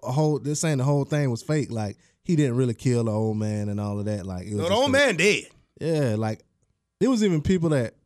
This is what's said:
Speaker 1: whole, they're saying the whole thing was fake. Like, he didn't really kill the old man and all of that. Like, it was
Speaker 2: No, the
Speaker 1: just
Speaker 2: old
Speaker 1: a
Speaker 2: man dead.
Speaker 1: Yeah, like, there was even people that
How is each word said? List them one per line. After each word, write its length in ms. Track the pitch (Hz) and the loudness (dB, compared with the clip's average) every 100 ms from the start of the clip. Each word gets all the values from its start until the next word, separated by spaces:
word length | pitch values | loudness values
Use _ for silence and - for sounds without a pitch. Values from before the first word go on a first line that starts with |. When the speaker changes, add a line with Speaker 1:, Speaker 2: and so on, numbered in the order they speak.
Speaker 1:
whole, 340 | - 135 156 143 | -4 0 0 0
they're 160 | 135 | -2
saying 240 | 151 165 143 | -2 -2 0
the 60 | |
whole 220 | 131 143 139 | 0 0 0
thing 260 | 151 139 | 0 0
was 100 | 117 | -2
fake. 300 | - 151 117 | -2 -2 -2
Like, 260 | 117 104 - _ _ | -4 -6 -8 _ _
he 120 | - 165 | 0 2
didn't 200 | 143 120 | 2 2
really 200 | 127 113 | 0 0
kill 300 | 131 120 113 | 0 2 2
the 60 | |
old 240 | 107 110 107 | 0 -2 -2
man 320 | 107 104 104 | -2 -2 -4
and 100 | 101 | -4
all 180 | 104 101 | -4 -4
of 80 | 104 | -4
that. 220 | 104 92 | -6 -6
Like, 180 | 90 90 | -10 -6
it 40 | |
was 40 | 104 | -4
Speaker 2:
No, 60 | 170 | 0
the 40 | |
Speaker 1:
just 100 | 208 | 2
Speaker 2:
old 100 | 277 | 2
Speaker 1:
a 20 | |
Speaker 2:
man 240 | 269 285 170 | 4 2 4
dead. 280 | 196 147 - _ _ _ | 2 2 -4 _ _ _
Speaker 1:
Yeah, 320 | 156 160 135 107 | -2 0 0 0
like, 260 | 110 110 _ _ _ _ _ _ | -2 -6 _ _ _ _ _ _
there 100 | 233 | 0
was 140 | 247 | 2
even 180 | 208 160 | 2 2
people 280 | 147 185 165 | 2 2 2
that 260 | 147 113 - | 0 0 -6